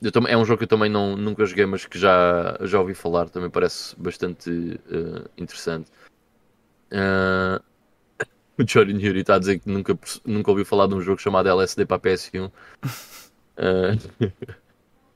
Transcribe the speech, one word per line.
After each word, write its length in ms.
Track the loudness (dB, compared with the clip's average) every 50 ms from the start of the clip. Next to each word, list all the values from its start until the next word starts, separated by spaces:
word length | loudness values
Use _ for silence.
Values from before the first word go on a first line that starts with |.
Eu 80 | -4 0
tam-, 160 | 2 2 2
é 100 | 4 4
um 80 | 4 4
jogo 140 | 4 2 0
que 60 | 2
eu 40 | 2
também 220 | 2 2 2 2
não, 240 | 2 0 0 0 -2
nunca 300 | -2 -4 -4 -2 0 0
joguei, 220 | 0 2 2 2
mas 180 | 2 0 -4 -8
que 120 | -10 -2 2
já, 580 | 4 6 6 6 6 4 4 2 0 -2 -4 -6
já 180 | -4 0 0 0
ouvi 140 | 0 0 -4
falar. 340 | -6 -4 -2 0 -2 -2 -2
Também 220 | -6 -8 -8 -6
parece 440 | -2 0 0 0 -2 -6 -14 -16 -14 -10
bastante, 800 | -10 -10 -8 -6 -8 -8 -8 -8 -8 -6 -6 -6 -6 -6 -10 -12 -12 -8
eh, 380 | -8 -6 -6 -8 -10 -12 -14 -16 _
interessante. 520 | -14 -14 -14 -14 -10 -8 -8 -8 -8 -10 -14 _ _ -20 _ _ _ _ _ _ _ _ _ _ _ _ _ _ _ _ _
Eh, 720 | -6 -2 -2 0 0 0 0 0 0 0 -2 -2 -4 -6 -8 _ _ _ _ _ _ _ _ _ _ -12
<laughs> 380 | -12 -12 _ _ _ _ _ -2
o 60 | -2
Johnny 300 | 4 4 4 4 4 2
Newry 260 | 0 0 0 0 0
está 160 | 2 4 4
a 20 | 4
dizer 200 | 4 2 0 0
que 80 | -2 -4
nunca 240 | -4 -2 -2 -2 -2
perce-, 260 | -4 -6 -12 -16 -12 -8
nunca 260 | -4 -4 0 0 2
ouviu 140 | 2 2 0
falar 220 | 2 4 4 4 4
de 60 | 2
um 60 | 0
jogo 180 | -2 -2 -2 -2
chamado 280 | 0 0 2 2 4 4
L 140 | 4 4
S 140 | 2 0 0
D 80 | -2 -2
para 100 | 0 -2
a 40 | 0
P 100 | 0 0
S 200 | 0 0 -2 -8 -10 -8
um. 100 | -8 -10 -12 -18 -20 -20 -16 _
<laughs> 460 | -12 -12 -12 -12 -18 -20 -20 -20 -20 _ _ _ _ _ _ -4
Eh, 380 | -2 0 0 2 2 0 0 -2 -4 -8 -6 -4 -4 -4 -4 _ -16 -18 -18 -20 _ _ _ _ _ _ _ _ _ _ _